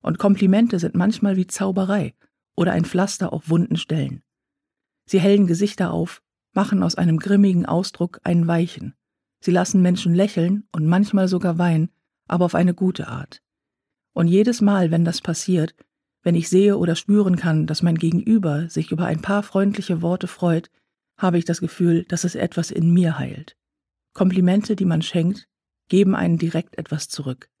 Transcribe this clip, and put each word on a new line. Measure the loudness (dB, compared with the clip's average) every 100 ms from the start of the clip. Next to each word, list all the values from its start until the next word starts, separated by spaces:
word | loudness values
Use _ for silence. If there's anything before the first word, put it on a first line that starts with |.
Und | -6 -2
Komplimente | 0 2 4 4 2 0
sind | -2 0
manchmal | 0 0 -2 0
wie | -4
Zauberei | -4 -4 -2 -2 -2 -4 _ _ _ _ -2
oder | 0
ein | 0
Pflaster | -2 -2 -2 -4 -6
auf | -6 0
wunden | 0 0 -2
Stellen. | -4 -4 -4 -8 _ _ _ _ _ _ _ _ _
Sie | 2
hellen | 4 4 4
Gesichter | 2 -2 -2 -4
auf, | -2 -6 -10 _ _ _
machen | -4 0 0
aus | 0
einem | 0 0 0
grimmigen | 2 4 4 2 0
Ausdruck | -2 -4 -6 -8 -6
einen | -2 0 2
weichen. | 0 -2 -6 -14 -16 _ _ _ _
Sie | 0
lassen | 0 2 2
Menschen | 4 2 0
lächeln | 2 0 0 -2 -2 -6
und | -2 0
manchmal | 2 2 0 0
sogar | 0 -2 0
weinen, | 0 0 -2 _ _ _ _
aber | 0 0
auf |
eine | 2 0
gute | 2 -2 -2 -10
Art. | -10 -14 -20 _ _ _ _ _ _ _
Und | -2 2
jedes | 4 2 2
Mal, | 2 2 2
wenn | 2
das | 0 -2
passiert, | -6 -6 -2 0 -2 _ _ _ _ _
wenn | -2
ich | 0 2
sehe | 4 4 2
oder | 0 -2
spüren | 0 2 2 0
kann, | 0 0 -2
dass | 0
mein | 0 0
Gegenüber | 0 0 2 0 2 -4 -4
sich | -6 -6
über | -4
ein | -2 -4
paar | -2 -4
freundliche | -2 0 0 -2 -4 -4
Worte | -2 -4 -6
freut, | -4 0 0 -4 _ _ _ _ _
habe | 0 0
ich |
das | -2 -4
Gefühl, | -6 -2 2 2
dass | -2 -4
es | -4
etwas | -4 -4 -4 -6
in | 0 2
mir | 4 2 -2
heilt. | -8 -10 -18 _ _ _ _ _ _
Komplimente, | 0 0 2 2 2 -2
die | -2 0
man | 0
schenkt, | -2 -2 -2 -4 _ _ _ _ _
geben | 2 2 2
einen | 0 0
direkt | -2 -4 -6 -12
etwas | -8 -8 -8
zurück. | -10 -8 -10 -14 _